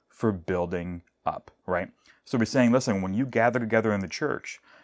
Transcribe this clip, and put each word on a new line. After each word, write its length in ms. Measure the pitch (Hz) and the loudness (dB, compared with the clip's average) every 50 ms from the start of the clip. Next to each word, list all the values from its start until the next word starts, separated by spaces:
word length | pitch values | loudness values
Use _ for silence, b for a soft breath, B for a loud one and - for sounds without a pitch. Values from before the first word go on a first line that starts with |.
| _ | _
for 240 | _ _ - 120 110 | _ _ 0 0 0
building 720 | 98 87 82 - 92 87 87 87 92 87 87 90 87 85 _ _ _ _ - | 0 0 -4 -2 -2 -2 0 -2 -4 -4 -4 -6 -8 -10 _ _ _ _ -6
up," 260 | - - - _ - _ _ - | -6 -6 -6 _ -20 _ _ -6
right? 260 | 92 90 87 98 - _ b b b b b b | -2 -2 -2 -2 -6 _ b b b b b b
So 140 | - - | -4 0
we're 80 | 120 110 | 0 0
saying, 260 | - - 135 123 117 | 2 4 2 4 4
listen, 300 | 120 131 - 131 101 95 | 4 2 2 2 0 0
when 120 | 95 92 95 | 0 -2 0
you 120 | 113 139 | -2 -2
gather 340 | 135 - 113 113 123 120 123 | 0 0 2 2 2 2 0
together 340 | 117 107 113 110 110 110 104 | -2 2 2 2 2 2 0
in 60 | 98 | 0
the 80 | 95 | -2
church, 520 | 90 - - 151 139 - - - - - - b b b b | -6 -6 -4 -4 -4 -4 -6 -8 -14 -18 -18 b b b b